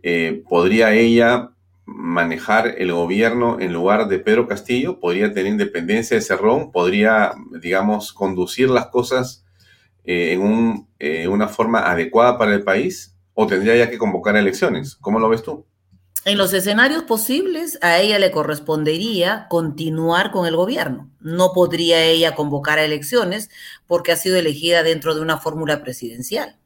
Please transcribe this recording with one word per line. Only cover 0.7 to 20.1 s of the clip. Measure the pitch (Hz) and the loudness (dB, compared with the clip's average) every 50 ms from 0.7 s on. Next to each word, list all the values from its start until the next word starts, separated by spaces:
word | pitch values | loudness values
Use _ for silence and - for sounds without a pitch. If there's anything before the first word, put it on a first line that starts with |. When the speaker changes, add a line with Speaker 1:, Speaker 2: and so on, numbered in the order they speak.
| 101 113 113 110 107 | 4 4 4 6 6
Speaker 1:
ella | 113 117 117 117 117 117 117 127 127 120 - _ _ _ _ _ _ _ | 6 4 6 6 6 6 4 4 2 -2 -6 _ _ _ _ _ _ _
manejar | - - - - 85 85 87 85 82 80 82 - - 107 113 - 113 - - | -20 -16 -10 -8 -4 -2 -2 -2 -2 -4 -6 -2 0 0 2 2 0 -2 -2
el | 92 90 | -4 -2
gobierno | 85 85 85 85 95 104 113 113 113 120 120 120 117 - | 0 0 0 0 0 2 2 2 2 0 0 0 -2 -2
en | 92 90 | -4 -4
lugar | 87 82 87 95 104 107 113 101 | -4 0 2 2 2 2 2 0
de | 95 - | -2 -2
Pedro | - 107 107 117 120 | 0 0 2 2 0
Castillo? | - 104 101 - - 120 127 139 170 - - | -2 -4 -10 -4 -4 -2 -2 -2 -4 -6 -4
¿Podría | - 87 87 95 104 104 101 | -4 -2 0 0 0 0 0
tener | 98 92 101 | -2 -2 -2
independencia | 107 104 101 98 - 85 85 87 104 113 113 - 120 | 0 -2 -2 -2 -4 -6 -2 -2 -2 -2 0 0 -2
de | 110 | -2
Cerrón? | 104 - 98 90 101 110 120 147 147 - | 0 -2 -2 0 2 2 2 2 -2 -2
¿Podría, | _ 90 87 90 95 104 104 110 110 107 104 92 - - - - - 82 | _ 0 0 2 2 4 4 4 4 4 2 0 -2 -8 -16 -18 -18 -12
digamos, | 82 87 95 95 98 104 107 104 104 - | -6 -2 -2 0 0 0 -2 -2 -4 -10
conducir | - - 101 95 95 90 90 87 - - 127 127 | -6 -4 -4 -2 -2 -2 -4 -4 0 0 0 2
las | 127 120 117 | 2 0 -2
cosas, | - - 123 123 - 135 127 131 127 - _ _ _ _ _ _ _ _ _ _ _ _ _ _ | 0 -2 -2 -2 0 -2 -2 -2 -4 -10 _ _ _ _ _ _ _ _ _ _ _ _ _ _
eh, | - 90 87 87 80 | -4 -2 -2 0 0
en | 85 92 | 0 0
un, | 98 101 110 113 117 117 110 104 - _ _ _ | 0 0 2 2 2 0 -2 -4 -10 _ _ _
eh, | - 73 78 82 82 | -6 -4 -4 -4 -2
una | 90 98 104 107 104 | -2 0 0 -2 -2
forma | - - 113 113 117 110 95 87 | -2 -2 -2 0 0 0 2 0
adecuada | 90 85 82 - - 113 117 123 123 - | 0 0 -2 0 2 4 4 4 4 2
para | 113 104 104 | 0 0 0
el | 101 | 0
país? | - 101 95 104 139 185 185 - - - _ _ _ _ _ | 0 0 0 0 0 -4 -6 -8 -16 -20 _ _ _ _ _
¿O | - 107 | -2 0
tendría | 101 101 92 101 110 117 | 0 0 0 2 4 4
ya | 120 120 113 | 4 4 2
que | 120 107 | 0 -4
convocar | 113 101 92 90 - 107 104 | -4 -2 -2 -2 -2 2 2
elecciones? | 107 104 95 95 - 185 170 92 80 71 - - | 2 2 2 0 0 -2 0 0 -4 -6 -10 -14
¿Cómo | _ - 98 107 113 | _ -4 -2 0 0
lo | 113 110 | 2 2
ves | 113 110 | 0 0
tú? | - - - - - _ _ _ _ _ _ _ _ _ _ - - | -2 -10 -12 -14 -16 _ _ _ _ _ _ _ _ _ _ -6 -2
Speaker 2:
En | 196 202 202 | -2 0 0
los | 196 185 | 0 0
escenarios | 196 190 180 202 208 220 247 277 302 320 | 0 -2 0 0 2 2 2 2 2 -2
posibles, | 320 - 226 214 220 - 254 311 381 381 349 311 339 330 - - | -2 -2 -4 -2 -2 -2 -2 -2 -2 -2 -4 -4 -6 -8 -8 -2
a | - 175 170 175 | 0 2 4 4
ella | 202 214 214 202 | 4 2 2 2
le | 196 185 | 2 2
correspondería | - 156 147 143 151 147 - - 156 156 151 151 156 165 208 233 226 185 170 185 214 214 - - | 2 0 -2 -2 -4 -6 -4 -4 -2 0 0 -2 -2 -2 -4 -4 -2 0 0 0 -2 -4 -6 -2
continuar | - 170 165 156 147 - 160 160 156 160 160 165 | -2 -2 -2 -2 -6 -6 -6 -4 -4 -2 0 0